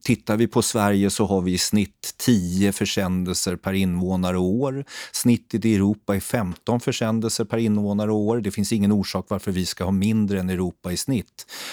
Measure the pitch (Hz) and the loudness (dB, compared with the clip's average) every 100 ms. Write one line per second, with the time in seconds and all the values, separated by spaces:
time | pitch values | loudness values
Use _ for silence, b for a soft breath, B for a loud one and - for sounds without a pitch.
0 | - 110 - 107 113 120 - 113 101 101 | -2 -2 0 0 2 2 0 2 2 4
1 | 98 - 95 98 90 90 - 104 98 _ | 2 2 2 2 2 0 2 0 0 _
2 | - - - 107 87 92 101 - 101 104 | -14 -2 2 2 2 2 2 2 -2 0
3 | 95 92 90 87 95 90 95 95 95 87 | 0 0 -2 -2 -2 -4 -2 0 0 0
4 | 92 92 90 92 92 117 139 135 B B | 0 0 0 0 0 0 -2 -4 B B
5 | B - 123 117 - 110 110 101 98 110 | B -2 2 2 0 -2 2 4 2 0
6 | - 98 - 120 90 85 - 120 - - | -2 -2 -2 -2 -4 -4 -2 -2 -2 -2
7 | 113 113 110 - 110 117 113 104 101 101 | -2 0 -2 -2 -2 0 0 0 0 0
8 | 107 107 104 120 101 110 101 113 101 104 | 0 0 0 0 -2 -4 -2 2 2 2
9 | 92 95 - 98 104 92 90 - 92 98 | 0 -6 -4 -6 -2 -2 -2 -2 -2 0
10 | 104 110 101 95 92 92 90 - 90 87 | 2 2 0 0 -2 -2 -4 -6 -8 -6
11 | - 120 - - - B B | -2 -4 -4 -14 -18 B B